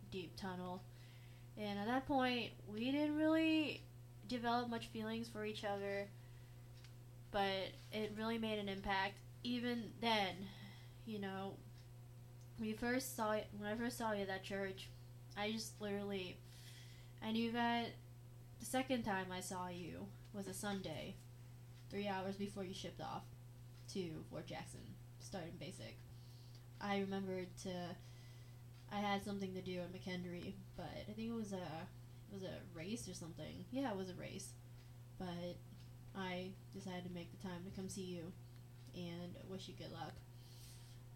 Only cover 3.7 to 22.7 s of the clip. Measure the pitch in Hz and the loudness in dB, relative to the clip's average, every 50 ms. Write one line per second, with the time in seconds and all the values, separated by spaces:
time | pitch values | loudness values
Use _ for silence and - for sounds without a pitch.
3.7 | 175 - - - - - - - - - - 202 247 240 226 240 233 247 247 233 | 2 -2 -4 -10 -12 -14 -14 -14 -12 -12 -4 -2 0 2 4 6 6 6 6 4
4.7 | 233 233 226 - - 226 220 220 226 226 233 226 - 214 214 214 214 - - 208 | 2 0 0 -2 -2 -2 0 2 2 0 0 -2 -2 -2 0 0 0 0 2 2
5.7 | 202 196 196 202 202 202 202 202 - - - - - - - - - - - - | 2 4 2 2 2 2 0 -2 -4 -10 -12 -12 -12 -14 -14 -14 -14 -14 -14 -12
6.7 | - - - - - - - - - - - - - 208 196 196 190 190 185 - | -12 -12 -12 -12 -12 -12 -14 -14 -14 -14 -10 0 6 6 6 8 6 4 2 0
7.7 | - - - - - 214 214 208 214 214 220 226 226 233 220 220 214 214 202 196 | -2 -6 -10 -4 0 0 0 0 0 0 2 2 2 4 4 2 2 2 2 0
8.7 | 196 196 196 208 196 190 190 202 - - - - - - - 247 247 240 233 247 | 0 0 2 4 4 6 6 4 0 -4 -10 -12 -12 -4 0 2 2 4 4 2
9.7 | 240 240 220 185 - - 233 233 220 214 202 185 175 175 202 196 - - - - | 2 2 0 -2 -4 2 4 6 8 8 8 6 2 0 -4 -6 -6 -8 -10 -10
10.7 | - - - - - - - 226 220 208 196 190 190 190 190 196 - - - - | -10 -10 -12 -12 -12 -10 -6 -4 -2 0 0 0 0 0 -2 -2 -4 -6 -8 -12
11.7 | - - - - - - - - - - - - - - - - - - 226 214 | -12 -12 -12 -14 -12 -12 -14 -14 -14 -14 -14 -14 -14 -14 -12 -12 -6 -2 0 0
12.7 | 220 220 247 240 247 262 262 - - - 220 214 214 214 208 - - 202 208 208 | 0 2 4 4 4 4 4 2 0 2 4 6 6 4 2 0 -4 -2 0 0
13.7 | 214 226 233 240 240 - 233 220 214 202 196 190 190 190 - - 202 196 196 190 | 2 2 2 2 2 4 4 4 4 4 4 2 2 0 0 0 0 2 2 0
14.7 | 190 - - - - - - - - - - - - 196 208 214 220 226 214 - | 0 -4 -6 -8 -10 -12 -12 -12 -12 -12 -12 -8 -2 2 2 2 2 2 0 -4
15.7 | - - 208 208 202 202 202 202 202 190 185 180 - - - - - - - - | -4 -4 0 2 2 2 2 2 2 0 0 -2 -4 -8 -12 -14 -14 -12 -12 -12
16.7 | - - - - - - - - - - - 220 220 226 233 233 226 240 233 233 | -12 -12 -12 -12 -12 -12 -14 -14 -10 -4 0 2 4 6 6 6 6 6 6 8
17.7 | 233 240 233 240 - - - - - - - - - - - - - - - - | 6 6 4 2 -2 -6 -10 -12 -14 -14 -14 -14 -14 -14 -14 -14 -12 -8 -4 2
18.7 | - 254 269 - 262 240 220 226 196 190 185 185 185 185 185 - 196 185 180 180 | 4 4 6 6 4 4 6 4 4 4 4 2 0 -2 -2 -2 0 0 0 0
19.7 | 180 175 180 156 165 175 196 196 - - - - - 202 196 - 185 - - 208 | -2 -2 -4 -4 -4 -4 -6 -6 -8 -10 -12 -8 -4 -4 -2 -2 -2 0 0 2
20.7 | 202 196 185 170 156 - - 180 196 - - - - - - - - - - - | 2 2 0 0 -2 -2 -2 -4 -6 -8 -10 -12 -14 -14 -14 -14 -14 -14 -12 -14
21.7 | - - - - - 202 202 202 190 190 185 196 196 196 202 196 - 202 190 180 | -14 -14 -10 -4 -2 0 2 2 2 2 2 0 0 0 0 -2 0 -2 -2 -2